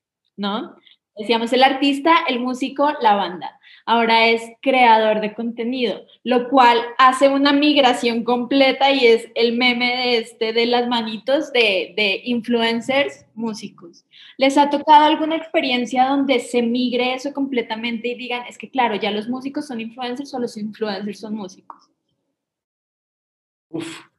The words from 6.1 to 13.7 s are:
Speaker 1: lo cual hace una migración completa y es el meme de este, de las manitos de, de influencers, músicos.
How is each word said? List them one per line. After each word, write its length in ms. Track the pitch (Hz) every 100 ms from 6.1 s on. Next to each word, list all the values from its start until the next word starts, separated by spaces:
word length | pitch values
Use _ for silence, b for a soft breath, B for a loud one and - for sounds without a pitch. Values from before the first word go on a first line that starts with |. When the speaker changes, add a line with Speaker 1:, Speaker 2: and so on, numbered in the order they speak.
| b
Speaker 1:
lo 240 | 233 247 240
cual 300 | 277 240 233 226 -
hace 300 | 262 254 277
una 240 | 277 285
migración 720 | 285 302 285 254 247 233 233
completa 680 | 233 247 240 277 269 254 269
y 160 | 277 240
es 220 | 226 - -
el 200 | 233 233
meme 380 | 247 240 247
de 240 | 247 247 233
este, 340 | 220 - 220
de 140 | 226 233
las 220 | 240 240
manitos 640 | 240 220 220 - 285 277
de, 400 | 247 220 185 -
de 280 | - 208 190
influencers, 1000 | 247 240 226 233 226 233 226 269 269 - _
músicos. 680 | 214 226 214 202